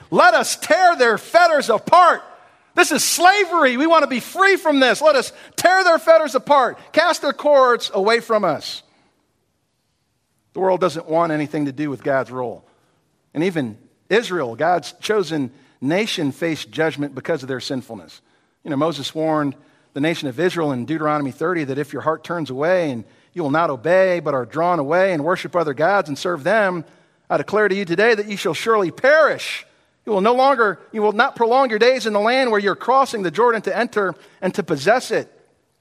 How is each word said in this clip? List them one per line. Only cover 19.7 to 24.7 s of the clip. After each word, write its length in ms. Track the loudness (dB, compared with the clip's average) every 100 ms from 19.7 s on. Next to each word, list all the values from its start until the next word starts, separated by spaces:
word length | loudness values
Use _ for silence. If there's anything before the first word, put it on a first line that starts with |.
| _ _
the 80 | -4
nation 260 | -4 -4 -6
of 120 | -2
Israel 320 | -2 -2 -4
in 140 | -4 -4
Deuteronomy 460 | -4 -2 -2 -4
thirty 320 | -6 -4 -4
that 160 | -4 -6
if 140 | -6
your 100 | -6
heart 200 | -4 -4
turns 280 | -4 -8 -6
away 400 | -4 0 0 -2
and 140 | -6 -12 _ _
you 80 | -6
will 80 | -2
not 200 | 0 0
obey, 500 | -2 0 2 2 0
but 140 | -2
are 120 | -4 -4
drawn 320 | -2 0